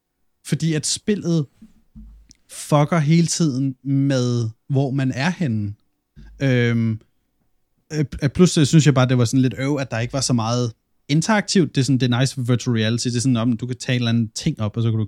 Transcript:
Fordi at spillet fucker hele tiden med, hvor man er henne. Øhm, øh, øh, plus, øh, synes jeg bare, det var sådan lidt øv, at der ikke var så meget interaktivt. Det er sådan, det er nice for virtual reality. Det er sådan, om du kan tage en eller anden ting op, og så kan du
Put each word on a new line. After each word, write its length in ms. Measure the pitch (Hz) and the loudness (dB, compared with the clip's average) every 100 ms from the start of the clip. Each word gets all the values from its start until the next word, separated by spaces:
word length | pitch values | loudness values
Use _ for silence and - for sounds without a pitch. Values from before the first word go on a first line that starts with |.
| _ _ _ _ - | _ _ _ _ -6
Fordi 280 | 151 160 | -4 -2
at 120 | 151 - | -2 -4
spillet 600 | - - 202 170 165 135 _ - _ _ - - - - _ _ | -4 -2 -2 0 -2 -2 _ -20 _ _ -20 -20 -20 -20 _ _
fucker 480 | - - 147 147 170 | -18 0 2 2 0
hele 280 | 147 165 165 | 2 2 2
tiden 500 | - 160 127 135 127 | 0 0 0 -4 -4
med, 640 | 135 139 139 131 123 120 110 - - | -2 0 2 0 0 0 -2 -8 -4
hvor 220 | 139 139 | -2 0
man 220 | 135 131 | -2 -2
er 160 | 120 160 | -2 -4
henne. 440 | 175 151 110 104 104 _ _ _ - - - | -2 -4 -4 -6 -10 _ _ _ -20 -20 -4
Øhm, 580 | 135 123 117 117 113 110 - _ _ _ _ _ _ _ _ | 0 2 2 0 -2 -4 -10 _ _ _ _ _ _ _ _
øh, 120 | 151 143 - | -4 -4 -4
øh, 60 | 147 | -2
plus, 280 | - 180 170 | 4 4 4
øh, 80 | 143 | 4
synes 200 | 165 147 | 6 6
jeg 80 | |
bare, 140 | 131 123 | 4 2
det 100 | 127 | 2
var 60 | |
sådan 180 | 117 135 | 2 2
lidt 120 | 127 107 | 0 -2
øv, 180 | 135 143 | -4 -4
at 100 | 135 | -4
der 80 | 113 | -6
ikke 140 | 123 | -6
var 80 | 139 | -4
så 120 | - | -2
meget 400 | 123 110 123 120 - _ _ - | 0 0 -2 -4 -6 _ _ -2
interaktivt. 680 | 151 190 214 - 202 139 | 0 2 0 2 2 2
Det 60 | 139 | 0
er 40 | |
sådan, 140 | 127 127 | 0 2
det 140 | 127 | 2
er 60 | 123 | 2
nice 140 | 135 | 0
for 80 | - | -2
virtual 340 | 120 120 131 113 | -2 0 0 0
reality. 300 | 110 117 123 | 0 0 -2
Det 80 | 120 | -2
er 40 | |
sådan, 160 | 131 117 | 0 2
om 200 | 120 113 | 0 -2
du 100 | 123 | -4
kan 100 | 123 | -6
tage 200 | - 123 | -4 -2
en 40 | |
eller 80 | 117 | 0
anden 200 | 117 110 | 0 0
ting 260 | - 160 135 | -4 -4 -2
op, 160 | 104 117 | -4 -2
og 60 | |
så 80 | 113 | 0
kan 80 | |
du 80 | 110 | 0